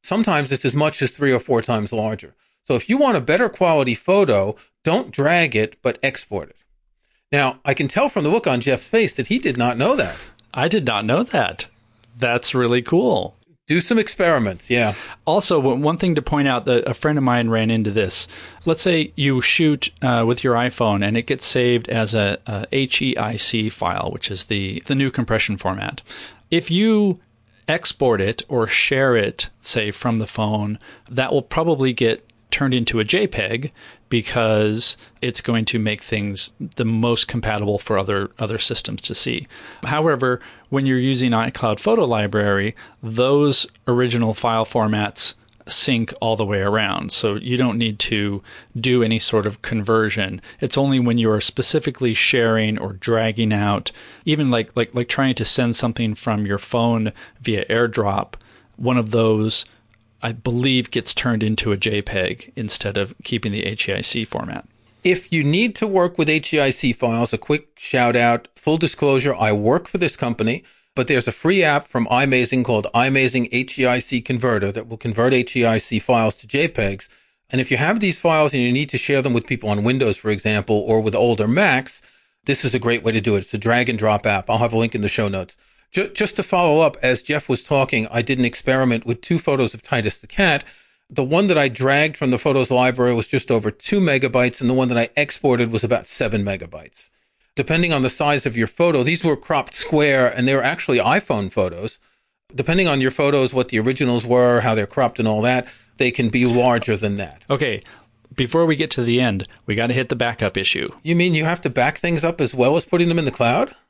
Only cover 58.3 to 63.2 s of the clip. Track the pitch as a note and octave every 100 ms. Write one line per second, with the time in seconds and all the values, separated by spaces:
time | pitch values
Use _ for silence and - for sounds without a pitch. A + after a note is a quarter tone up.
58.3 | - - - _ - A#2+ B2+ A2 A#2 A2+
59.3 | A2 A2 - - _ _ _ _ _ A2+
60.3 | A2+ B2+ A#2+ C3+ B2+ A2+ B2+ A2 - B2+
61.3 | A#2 G#2+ A2 G#2+ G2 A2 G#2 - G#2 F#2
62.3 | F#2 - - G#2+ - G2+ G2+ G2 -